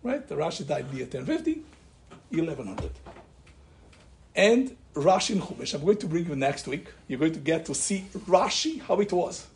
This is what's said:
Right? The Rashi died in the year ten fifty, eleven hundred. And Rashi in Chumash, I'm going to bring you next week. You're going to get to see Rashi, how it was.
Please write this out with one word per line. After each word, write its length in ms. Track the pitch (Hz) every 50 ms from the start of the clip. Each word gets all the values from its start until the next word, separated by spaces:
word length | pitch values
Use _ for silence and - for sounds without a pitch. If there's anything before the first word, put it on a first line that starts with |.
| -
Right? 240 | 240 262 294 262
The 80 | - 139
Rashi 300 | 139 156 170 - - 147
died 200 | 139 147 147 131
in 40 | 139 139
the 40 | 131
year 80 | 123
ten 180 | 120 - 135 127
fifty, 360 | 135 311 339 - - 320 - - - - - - - - - - - - - - -
eleven 360 | - 160 160 165 151 131 123 101
hundred. 240 | 95 - - - - - - - - - - - - - - - - - - - - - - - - - - - - - - - -
And 400 | - 190 208 233 240 262 262 - - - - -
Rashi 360 | - 139 170 190 196 - -
in 100 | 226 190
Chumash, 340 | - - 185 - - - -
I'm 100 | 160 143
going 140 | 175 214 214
to 80 | -
bring 200 | 190 156 170 175
you 80 | 170 147
next 300 | 135 135 139 135 - -
week. 220 | - 127 156 - - - - - -
You're 100 | 139 123
going 120 | 151 160 160
to 40 | -
get 260 | - - 160 160 165
to 80 | - 139
see 320 | - - - 202 190 190 - - 196 -
Rashi, 540 | - 175 180 - - - - - 311 320 285 -
how 180 | - 185 185
it 120 | 208 202 -
was. 340 | 180 170 - - - - - -